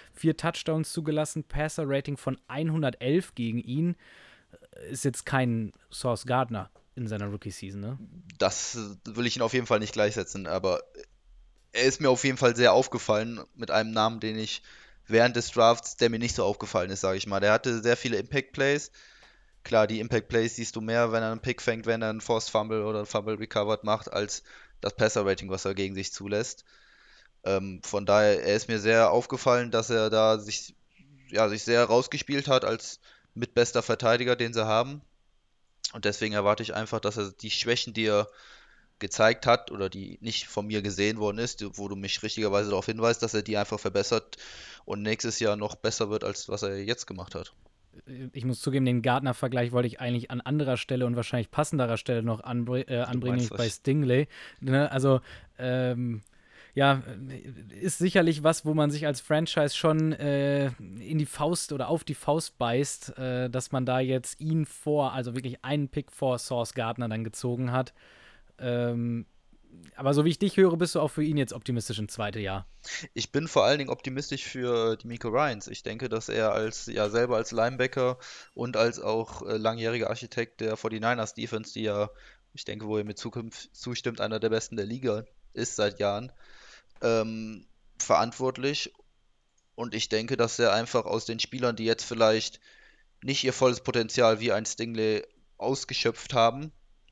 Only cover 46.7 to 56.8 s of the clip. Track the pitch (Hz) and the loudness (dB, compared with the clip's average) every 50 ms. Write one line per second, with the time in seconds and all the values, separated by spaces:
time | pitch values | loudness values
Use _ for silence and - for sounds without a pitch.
46.7 | 98 98 98 107 120 - - - 95 90 90 - - 85 - - - _ _ _ | -4 -4 -4 -4 -4 -4 -6 -10 -12 -12 -12 -10 -10 -12 -12 -12 -16 _ _ _
47.7 | _ _ _ _ - 110 - - 135 131 131 127 - 139 117 127 120 - - 147 | _ _ _ _ -20 -20 -20 -18 -14 -14 -12 -12 -10 -6 -4 -4 -4 -2 -2 0
48.7 | 131 135 131 127 123 120 113 131 123 131 139 131 123 - 143 123 127 123 120 120 | 2 2 4 4 2 2 2 2 2 2 0 -2 -2 -2 -2 -2 0 0 0 2
49.7 | 123 123 123 117 117 - 131 120 120 120 120 - 127 123 - 127 147 151 147 131 | 2 0 0 0 -2 -4 -4 -2 -2 -2 -4 -6 -8 -8 -4 -2 0 0 0 0
50.7 | 123 117 - - 131 127 123 120 117 120 113 - - 120 104 - - - 156 - | 0 -2 -2 -2 -2 0 0 0 0 -2 -2 -2 -2 -2 -4 -2 -2 -2 -2 0
51.7 | - 139 127 117 113 110 - - 123 117 110 117 113 113 - 127 120 120 117 123 | 0 0 0 0 0 -2 -2 -2 -2 0 0 -2 -2 -4 -4 -4 -4 -4 -2 -2
52.7 | 127 127 127 - 127 120 123 120 120 127 120 123 123 123 123 107 - - 117 110 | -2 -2 -2 -2 -2 -2 -2 -2 -2 -2 0 0 0 0 0 -2 -2 -2 -2 -2
53.7 | - - - 139 135 156 143 127 123 135 147 - - - - - - - 135 131 | -4 -2 0 0 2 2 4 4 4 4 2 0 -4 -14 -20 -20 -16 -8 -2 2
54.7 | 131 139 147 147 139 131 131 139 131 123 - - - - - - _ - 127 127 | 2 4 2 2 2 2 4 4 4 4 2 -4 -14 -20 -20 -20 _ -6 -4 -2
55.7 | 127 127 127 127 123 123 123 120 113 107 - _ _ _ _ _ - - - - | 0 0 0 0 0 -2 -2 -4 -4 -6 -10 _ _ _ _ _ -20 -20 -20 -6
56.7 | - 139 | 0 4